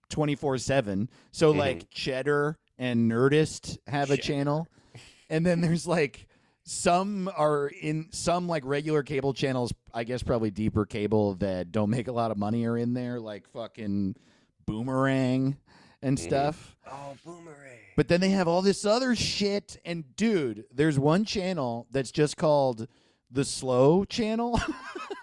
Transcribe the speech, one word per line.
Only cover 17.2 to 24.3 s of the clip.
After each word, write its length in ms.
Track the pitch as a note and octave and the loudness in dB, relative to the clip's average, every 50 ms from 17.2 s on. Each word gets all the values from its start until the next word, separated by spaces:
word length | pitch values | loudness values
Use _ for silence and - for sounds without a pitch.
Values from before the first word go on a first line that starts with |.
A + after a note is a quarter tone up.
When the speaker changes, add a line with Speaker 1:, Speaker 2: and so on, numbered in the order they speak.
| - | -18
Speaker 2:
Boomerang. 540 | E3 F3 E3+ E3+ E3 D3 C#3+ C#3 - B2 A#2 - - - | -20 -18 -18 -18 -20 -20 -20 -20 -20 -20 -20 -20 -4 -2
Speaker 1:
But 120 | D3+ C#3+ | 0 2
then 140 | - E3+ F3+ | 4 4 4
they 80 | F#3+ F#3+ | 4 4
have 180 | G3 G3 F3 | 2 2 2
all 140 | E3 E3+ F#3 | 2 2 4
this 240 | F#3+ G3+ F#3 - G#3 | 4 2 2 2 2
other 300 | G3+ A3 B3 C4 B3+ A#3 | 2 2 2 2 2 0
shit. 640 | G3 - - - - G3+ G3+ G3+ G3+ - - - - - | 0 0 -2 -2 -2 -2 -2 -2 -4 -6 -10 -16 -14 -10
And, 300 | E3+ E3+ E3 D3 B2+ _ | -8 -8 -8 -10 -10 _
dude, 500 | - G#3+ A#3 G#3 E3+ C#3 A#2 G#2 G#2 - - | 0 2 2 2 2 2 0 -4 -6 -12 -4
there's 260 | B2 C3 D#3 D#3+ C#3+ C3+ | 0 2 2 4 4 4
one 260 | C#3 D3+ E3 G3 A3 | 4 4 4 4 2
channel 600 | - - G#3 F3+ F#3 F#3 D#3 B2+ A#2+ A#2 A#2 - - | 0 -2 -4 -2 -2 -2 -2 -2 -4 -4 -6 -8 -4
that's 200 | - C3+ B2+ - | -4 -4 -4 -2
just 260 | - D#3 D3+ C#3+ - | 0 2 2 2 0
called 500 | - F3 D#3 D3 C#3+ C3+ C3 A#2 A2 A2 - _ _ _ _ _ _ _ _ | 0 2 4 4 4 4 2 0 -4 -8 -12 _ _ _ _ _ _ _ _
the 140 | B2 C#3 C3+ | -2 -2 -2
Slow 580 | - - - C3+ B2+ B2 B2 C3+ C#3+ E3+ G3 G3+ | -2 -4 -4 -2 2 4 6 8 8 8 6 4
Channel. 540 | - - A#3+ G#3+ G#3+ | 0 -2 -2 -2 0